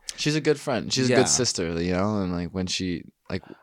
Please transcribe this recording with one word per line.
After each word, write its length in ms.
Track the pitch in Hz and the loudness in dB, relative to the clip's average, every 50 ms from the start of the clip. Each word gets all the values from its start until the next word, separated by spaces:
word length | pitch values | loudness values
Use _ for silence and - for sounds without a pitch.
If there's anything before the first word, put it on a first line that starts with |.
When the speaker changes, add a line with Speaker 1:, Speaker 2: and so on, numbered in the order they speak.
| _ - - | _ -12 -8
Speaker 1:
She's 180 | - - 151 151 | -4 -2 0 0
a 60 | 156 | 2
good 180 | 135 151 147 139 | 2 2 0 0
friend. 320 | - 147 127 104 69 - | 0 -2 -2 -2 -2 -2
She's 160 | - 131 131 | 0 2 2
a 40 | 123 | 4
Speaker 2:
Yeah. 60 | 127 117 | 4 4
Speaker 1:
good 100 | 127 - | 4 4
sister, 520 | - - 123 - - - 87 82 85 85 | 4 2 2 0 0 -2 -2 -2 0 0
you 120 | 87 90 90 | 0 0 2
know? 280 | 90 98 107 107 101 | 2 2 0 0 0
And, 120 | 95 90 90 | -2 -2 -2
like, 160 | 87 87 82 | -2 -4 -4
when 180 | - 95 92 | -2 -2 -2
she, 360 | 92 - - 95 92 87 - - - - _ _ - | -2 -2 -2 -2 -2 -4 -4 -8 -12 -20 _ _ -8
like, 140 | - 95 - | -8 -8 -8
when 80 | - - - | -10 -20 -20